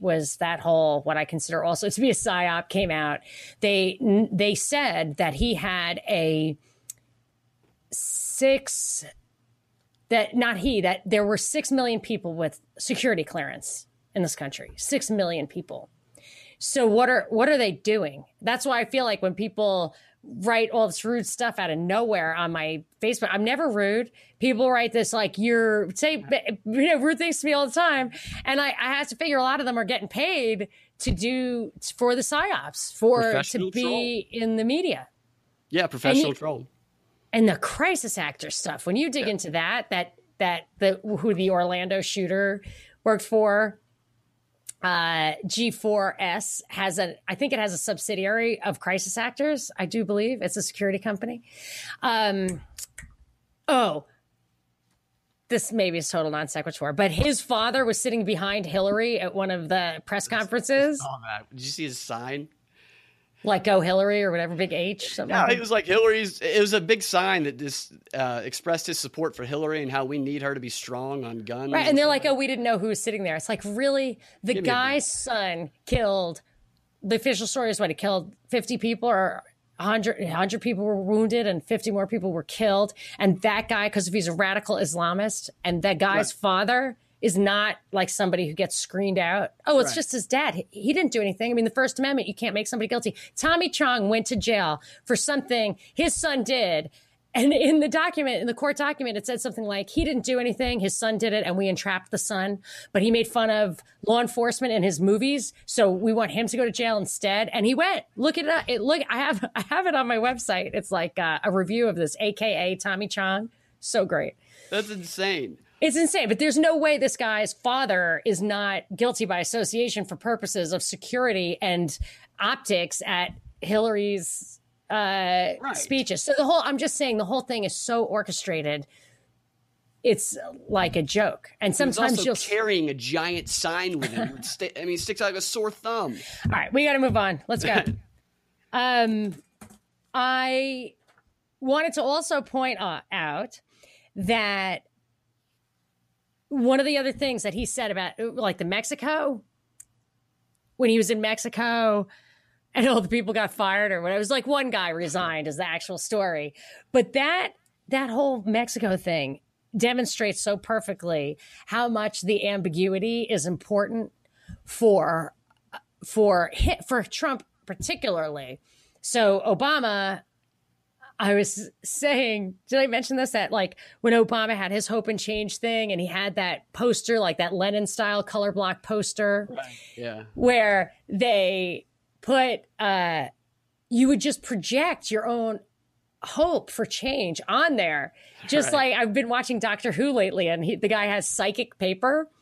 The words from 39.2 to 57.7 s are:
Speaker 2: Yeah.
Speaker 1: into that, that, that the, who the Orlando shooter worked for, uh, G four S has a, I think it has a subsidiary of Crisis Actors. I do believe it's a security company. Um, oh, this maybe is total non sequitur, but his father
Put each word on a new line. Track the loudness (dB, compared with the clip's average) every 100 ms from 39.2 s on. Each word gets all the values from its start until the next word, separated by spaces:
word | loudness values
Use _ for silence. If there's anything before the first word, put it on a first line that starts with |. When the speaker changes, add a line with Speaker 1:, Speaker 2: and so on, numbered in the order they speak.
Speaker 2:
Yeah. | -2
Speaker 1:
into | -2 -4
that, | -2 -2 -2 -2
that, | -4 -4 -10 _ -2
that | 0 0 -6 0
the, | 2 2 -2 -2
who | 0
the | 2 2
Orlando | 2 2 0 -2 -2
shooter | -2 -2 0 2 0 -2 -10 -20 -20 _
worked | 0 2
for, | 2 4 4 4 2 -2 _ _ _ _ _ _ _ _ -20 -4
uh, | 0 2 2 2 0 -2 -6
G | -2 -2
four | 0 0 2 0 -2
S | -2 -2 -4 -8 -8
has | -4 -2 0
a, | -4 -4 -8
I | -2
think | -2
it | 0
has | -2
a | -2
subsidiary | -4 -4 -4 -2 0 0 0 -2
of | -4 -4
Crisis | -2 -2 -2 -4
Actors. | -4 -2 -2 -2 -4 -6
I | -4
do | -2
believe | 0 0 0 -2
it's | -4 -4
a |
security | -6 -2 -2 -2
company. | -4 -6 -6 -10 -16 -20 -16 -14 -14 -4
Um, | 0 2 2 0 -2 -4 -12 -18 -18 -18 -20 -20 _ _ _ _ 2
oh, | 4 4 -2 -8 _ _ _ _ _ _ _ _ _ _ _ _ _ _
this | -2 0
maybe | 0 0 0
is | -2
total | -2 -2
non | -2 -4
sequitur, | -6 -8 -6 -4
but | 2 2
his | 4 2 2
father | 0 0 2